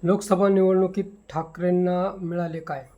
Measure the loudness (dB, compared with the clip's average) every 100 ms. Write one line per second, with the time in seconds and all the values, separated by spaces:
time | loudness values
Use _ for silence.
0 | 2 0 2 2 4 4 4 4 2 -2
1 | -6 -10 _ -8 -8 -4 0 2 2 0
2 | -2 -4 -6 -4 -6 -8 -10 -12 -12